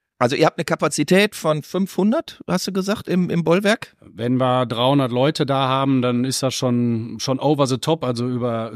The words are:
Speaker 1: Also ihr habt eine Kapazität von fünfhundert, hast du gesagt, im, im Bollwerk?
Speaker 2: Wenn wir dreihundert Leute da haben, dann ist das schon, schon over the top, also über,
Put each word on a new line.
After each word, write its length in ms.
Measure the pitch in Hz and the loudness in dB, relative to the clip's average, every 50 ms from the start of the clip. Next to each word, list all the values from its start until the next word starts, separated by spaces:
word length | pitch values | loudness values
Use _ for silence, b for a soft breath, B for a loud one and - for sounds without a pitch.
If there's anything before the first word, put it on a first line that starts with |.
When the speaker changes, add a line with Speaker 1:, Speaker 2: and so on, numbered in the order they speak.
| _ _ _ - | _ _ _ -2
Speaker 1:
Also 180 | 123 120 143 | 0 0 2
ihr 100 | - 156 | 4 2
habt 120 | 143 - - | 2 2 0
eine 60 | 160 | -2
Kapazität 720 | - 165 - 165 151 - - 143 - 180 190 202 214 - | -4 -2 -2 -2 -2 -2 -2 2 4 4 4 4 2 0
von 280 | - - 160 151 151 - | -2 -2 -2 -2 -2 -4
fünfhundert, 760 | - - 180 190 - - - 185 214 254 330 - - - - - | -4 -4 -2 -2 -2 0 0 2 2 2 0 -2 -6 -12 -12 -4
hast 220 | - 175 185 - 208 | -2 -2 -2 -2 -2
du 40 | 185 | -4
gesagt, 360 | 190 185 190 214 - - - | -2 -2 -2 -4 -4 -4 -2
im, 220 | 170 185 175 151 | 0 0 0 0
im 120 | - 170 160 | 0 0 2
Bollwerk? 540 | 165 170 196 214 202 220 - - - _ _ | 2 2 2 2 0 0 -2 -4 -10 _ _
Speaker 2:
Wenn 360 | - 98 - 95 113 123 127 | -20 -20 -12 -6 -4 -2 0
wir 280 | 123 131 127 123 127 127 | 0 2 2 2 0 0
dreihundert 460 | 113 120 113 123 131 143 143 135 120 | -2 0 0 2 2 4 4 2 2
Leute 340 | 120 123 131 151 156 - 151 | 0 2 2 2 0 0 -2
da 220 | 127 139 135 135 127 | -2 0 0 0 0
haben, 340 | 131 135 139 139 135 127 120 | 0 0 2 2 2 2 2
dann 220 | 123 123 120 127 | 2 2 0 0
ist 160 | 131 127 - 143 | -2 -2 -2 -2
das 120 | 131 - | -2 -2
schon, 640 | - 139 127 120 120 120 120 117 113 113 113 110 107 | -2 -2 0 0 0 0 0 0 -2 -4 -6 -10 -8
schon 220 | - 139 131 135 | -4 -4 -4 -2
over 260 | - 143 156 139 139 | 0 0 2 2 2
the 120 | 120 131 117 | 0 0 -2
top, 260 | - 156 165 160 143 | -2 -2 -2 -2 -2
also 240 | 127 123 117 120 127 | -4 -4 -2 -4 -4
über, 440 | 127 120 120 123 117 113 113 113 113 | -2 -2 -2 -2 -2 -4 -6 -6 -8